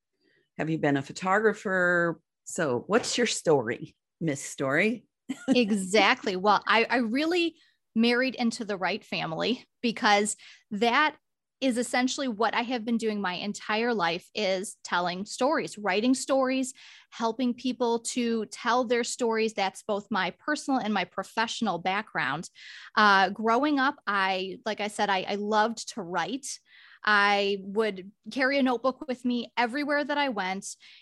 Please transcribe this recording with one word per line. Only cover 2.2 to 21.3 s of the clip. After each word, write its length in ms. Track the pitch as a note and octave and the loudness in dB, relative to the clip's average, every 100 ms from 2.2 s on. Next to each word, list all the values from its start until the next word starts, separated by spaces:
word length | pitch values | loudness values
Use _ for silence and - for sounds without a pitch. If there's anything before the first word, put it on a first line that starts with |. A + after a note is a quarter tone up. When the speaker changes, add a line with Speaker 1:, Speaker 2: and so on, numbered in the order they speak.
| _ _ | _ _
Speaker 1:
So 400 | - - D#3+ B2 - | -12 -2 0 0 2
what's 320 | A3 - - | 0 2 0
your 80 | A3+ | 0
story, 680 | - - D3 A2+ A#2+ - _ _ _ | 0 4 4 4 -4 -8 _ _ _
Miss 220 | E3 C3+ | -4 -4
Story? 640 | - - C#3 C#3+ G#3 A#3 _ _ _ | -8 -4 0 2 2 -2 _ _ _
<laughs> 200 | C4+ - | -10 2
Speaker 2:
Exactly. 880 | B3 A3 G#3+ F#3 G#3 G3 B3+ - F#3 | 2 4 0 2 4 4 2 -2 0
Well, 260 | G3 G3 - | 2 2 4
I, 200 | G#3+ A3+ | 2 2
I 80 | A#3+ | 0
really 580 | A#3 B3+ D#4+ F4 E4+ - _ _ _ | 0 0 0 0 -2 -4 _ _ _
married 420 | A3+ A#3 A#3+ C4 - | 0 2 2 0 0
into 280 | A#3 - | -2 -2
the 120 | G#3 G3 | -6 -2
right 280 | F3+ F#3+ | -2 -4
family, 640 | - F3+ D#3+ D#3+ F3 B3 - _ | -6 -6 -6 -2 -2 -2 -6 _
because 540 | A#3+ A3+ G#3+ G3+ G#3 - - - _ | -4 0 4 4 2 -4 -12 -20 _
that 460 | G#3 A#3 A#3+ D4+ - _ _ _ _ | -2 0 2 0 -2 _ _ _ _
is 180 | C4 A#3 | 0 0
essentially 500 | A#3+ B3+ B3+ - C4+ | 0 0 0 -2 -4
what 260 | G3+ A3+ | 0 0
I 80 | G#3+ | 0
have 220 | A#3 B3+ | -2 -4
been 140 | A3 A#3 | -2 -2
doing 220 | A3 G#3 | -2 -2
my 140 | G3 | -4
entire 600 | F3+ G#3 G3 - G#3+ A#3 | -4 -6 -8 -4 -2 0
life, 340 | A3+ E3+ E3+ - | 0 0 -2 -6
is 420 | - G#3 F#3+ G3+ - | -4 -2 -2 -4 -12
telling 400 | - F3+ F3 F3+ | -4 -2 -2 -4
stories, 540 | G3+ - B3+ D#4 E3 - | -8 -2 0 0 -4 -6
writing 360 | G#3 F#3+ A#3+ | -2 0 2
stories, 600 | C4 - C4+ C4 C4 B3+ - - - _ | 0 2 0 2 0 -4 -8 -20 -20 _
helping 440 | - A3+ A3+ B3 | -6 -4 -2 -2
people 460 | A#3+ B3+ A#3+ A#3+ A#3 | -2 -6 -2 0 0
to 440 | A#3 - A#3 A3+ G#3 | -2 -2 0 -2 -4
tell 380 | - A#3+ A#3+ | -6 0 0
their 200 | A#3+ A#3+ | 2 0
stories. 500 | A#3+ - A#3+ A3 A3 | -2 -2 -2 0 0
That's 280 | G#3+ F#3+ - | 0 -4 -4
both 240 | - G3+ G#3 | -4 -4 -2
my 240 | G3+ F3+ F3+ | -2 -2 -4
personal 420 | - D4 - C4 | -6 -6 -2 -2
and 120 | G#3 | 0
my 120 | G#3 | -2
professional 720 | F3+ - F#3+ | -2 -6 -6